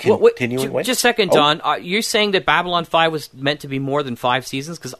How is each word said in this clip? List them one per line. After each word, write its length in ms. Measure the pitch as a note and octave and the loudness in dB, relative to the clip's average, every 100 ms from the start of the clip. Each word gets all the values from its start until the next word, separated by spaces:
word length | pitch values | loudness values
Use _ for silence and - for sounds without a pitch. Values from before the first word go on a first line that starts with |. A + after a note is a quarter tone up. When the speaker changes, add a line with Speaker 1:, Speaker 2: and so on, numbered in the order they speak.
Speaker 1:
Wait, 160 | - G#3+ | 2 4
wait, 160 | A3+ A#3 | 4 2
Speaker 2:
continuing 300 | A#2+ B2+ - | -2 -2 -4
Speaker 1:
ju-, 40 | |
Speaker 2:
way 100 | C3 | -2
Speaker 1:
just 160 | A3+ B3 | -2 0
a 20 | |
second, 300 | A#3+ A3+ F#3 | 0 2 4
Speaker 2:
Oh. 40 | D#3 | 4
Speaker 1:
Don. 240 | D3 D#3 | 4 2
Are 160 | D3 A#2+ | -2 -4
you 240 | F3 G#3 | -2 -4
saying 300 | - G#3+ G#3 | -2 0 0
that 120 | F#3+ | 0
Babylon 400 | D3+ D#3 F3+ F3 | 2 0 0 -2
Five 280 | E3 E3 E3 | 0 2 2
was 200 | D#3+ - | 0 -8
meant 280 | B2+ C#3 D3+ | -6 -4 -4
to 80 | C#3+ | -4
be 100 | C3+ | -4
more 240 | C3+ C#3+ | -2 -2
than 120 | C#3 | -2
five 320 | A#2 B2 B2 - | -2 0 0 -2
seasons? 320 | C3+ D3+ E3 | -8 -8 -12
'Cause 160 | B2 - | -14 -2